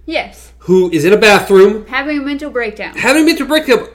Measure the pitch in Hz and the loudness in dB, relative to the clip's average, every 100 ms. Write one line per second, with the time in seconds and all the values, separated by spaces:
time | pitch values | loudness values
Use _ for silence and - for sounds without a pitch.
0 | - 311 - - - _ - 185 180 165 | -10 -8 -8 -16 -20 _ 0 2 2 0
1 | 160 208 220 196 - 196 196 214 - 254 | 0 2 4 2 4 4 4 2 -6 -8
2 | 277 294 269 285 294 247 226 214 175 - | -6 -6 -6 -8 -8 -6 -8 -8 -14 -6
3 | 220 294 320 330 269 302 302 233 - | 0 2 2 0 -2 -2 0 0 -2